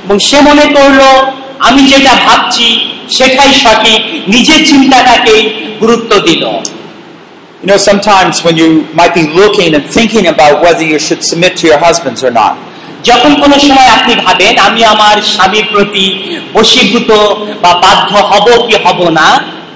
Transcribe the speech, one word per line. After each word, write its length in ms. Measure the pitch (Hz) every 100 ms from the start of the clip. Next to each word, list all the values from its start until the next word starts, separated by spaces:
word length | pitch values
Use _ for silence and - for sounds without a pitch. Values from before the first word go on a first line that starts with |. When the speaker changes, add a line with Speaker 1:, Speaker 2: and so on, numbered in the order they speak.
Speaker 1:
এবং 140 | 185 202
সে 220 | - 285
মনে 220 | 285 294
করলো, 640 | 294 285 277 269 269 262 262 - - -
"আমি 240 | - 269
যেটা 320 | 269 269 269 233 -
ভাবছি 640 | - - - 233 226 - - -
সেটাই 440 | - 262 262 269
সঠিক", 680 | 262 233 220 220 220 - - 180
নিজের 380 | 240 269 311 311
চিন্তাটাকেই 840 | 277 262 254 247 233 233 214 214 - - -
গুরুত্ব 380 | 226 233 - 202
দিল। 280 | 165 151 120 101 - - - - - - - - - -
Speaker 2:
You 80 | 175
know, 120 | 196 208
sometimes 420 | 202 214 190 180 - 170
when 100 | 160
you 240 | 165 160 143 -
might 180 | 170
be 260 | 190 156 160
looking 320 | 202 202 170
and 260 | 151 139 -
thinking 260 | 226 220
about 380 | 175 156 151 143
whether 240 | 175 160 160
you 100 | 156
should 300 | - 160 -
submit 280 | 165 180 -
to 60 | 165
your 120 | 147
husbands 440 | 170 - 135 113
or 120 | 131
not, 200 | 117 101 - - - - -
Speaker 1:
যখন 300 | - 240 285
কোনো 240 | 285 285 277
সময় 280 | 285 269 254
আপনি 280 | 226 240
ভাবেন, 440 | 208 185 170 196 233
"আমি 260 | 208 220
আমার 380 | 226 214 214 214
স্বামীর 420 | 208 - 190 214 208
প্রতি 680 | 202 208 208 190 196 - 165 -
বশীভূত 580 | 202 220 254 202 226 - 214 208 196 208 -
বা 120 | 175
বাধ্য 400 | 175 185 202 - 208
হব 500 | 190 202 214 233 233
কি 80 | 208
হব 240 | 180 180 175
না" 520 | 156 175 254 294 - -